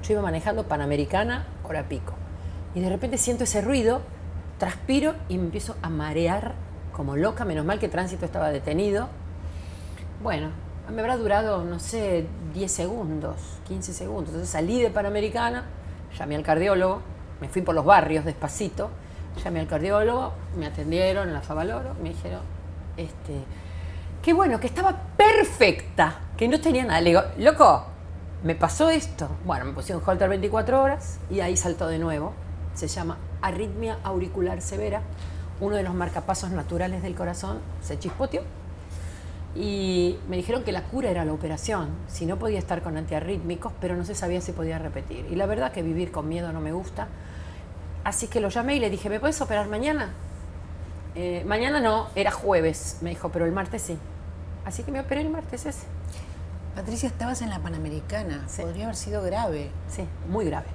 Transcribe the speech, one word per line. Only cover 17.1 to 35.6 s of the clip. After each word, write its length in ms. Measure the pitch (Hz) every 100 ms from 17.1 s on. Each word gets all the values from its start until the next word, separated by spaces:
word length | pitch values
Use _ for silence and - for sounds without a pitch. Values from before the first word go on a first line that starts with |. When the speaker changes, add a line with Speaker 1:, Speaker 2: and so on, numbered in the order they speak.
| - - -
Speaker 1:
me 80 | 139
fui 120 | 190
por 140 | 175 160
los 100 | 147
barrios 380 | 196 151 156
despacito, 680 | 156 147 147 - 196 - 208 - - - - -
llamé 160 | - 170
al 80 | 160
cardiólogo, 680 | 156 170 208 214 240 262 - - 180
me 100 | 151
atendieron 600 | 143 151 170 185 190 185
en 60 |
la 80 | 147
Favaloro, 540 | - 156 175 220 170 -
me 80 | 165
dijeron, 320 | 165 175 - - - - - - -
este, 480 | 160 - - 143 131 - - - - - - -
"Qué 100 | -
bueno, 280 | 339 381 233
que 80 | 247
estaba 280 | 311 381 381 - -
perfecta". 1040 | 415 440 359 - 208 156 - - 160 160 - -
que 100 | 233
no 120 | 302
tenía 240 | 320 254
nada. 160 | 254 165
Le 120 | 170
digo, 100 | 170 185 -
"Loco, 480 | 226 302 262 139 - - - - - -
me 120 | 160 165
pasó 340 | 165 - 320
esto". 400 | 320 - - 143 147 180
Bueno, 200 | 143 127
me 80 |
pusieron 300 | 139 131 175 175
Holter 220 | 185 190
veinticuatro 540 | 196 202 214 220 262
horas 380 | 269 277 - - -
y 100 | 196
ahí 160 | 180 175
saltó 320 | 175 165 165
de 120 | 160
nuevo. 340 | 165 151 160 233 - - -
Se 140 | - 156
llama 300 | - 165 160 - -
arritmia 580 | 190 180 214 196 226 220
auricular 580 | 196 190 180 196 180 180
severa. 400 | - 196 214 202 - - - - - -